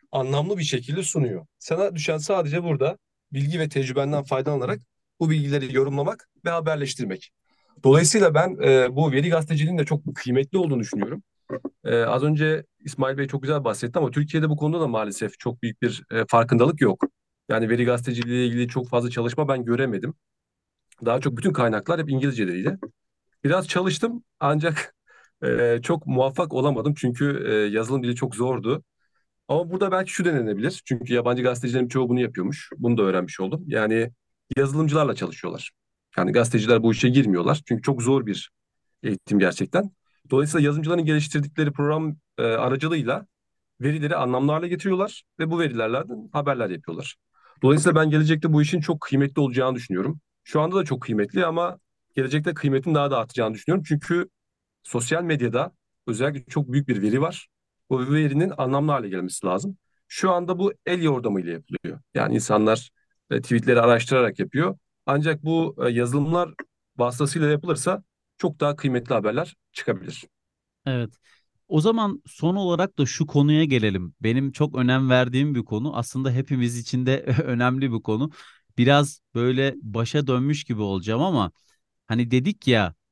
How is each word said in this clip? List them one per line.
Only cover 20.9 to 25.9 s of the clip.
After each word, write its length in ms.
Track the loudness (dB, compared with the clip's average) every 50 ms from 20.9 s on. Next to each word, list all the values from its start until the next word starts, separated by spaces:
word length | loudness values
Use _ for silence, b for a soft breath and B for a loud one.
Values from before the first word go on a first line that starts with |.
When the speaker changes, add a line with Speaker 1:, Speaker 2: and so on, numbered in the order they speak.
| _ _ -2
Speaker 1:
Daha 160 | 0 0 0
çok 160 | 0 -2 -4
bütün 160 | 0 -2 0 2
kaynaklar 480 | 2 2 2 0 0 0 -2 -2 -2
hep 100 | 0 -2
İngilizcedeydi. 680 | 0 0 0 0 0 0 -2 -2 -2 -2 -2 -4 -4 -4 -10 -16 -18 _ _ _ _ _ _ _ _ _ 0
Biraz 240 | 0 0 0 0 -2
çalıştım 560 | -2 0 0 0 0 0 -2 -4 -4 -6 -12 _ _ _
ancak, 540 | 0 0 2 2 0 0 -2 -2 -6 -10 _ _ _ b b b b b b _ -4
e, 340 | -2 0 2 2 2 2 0 0
çok 240 | -2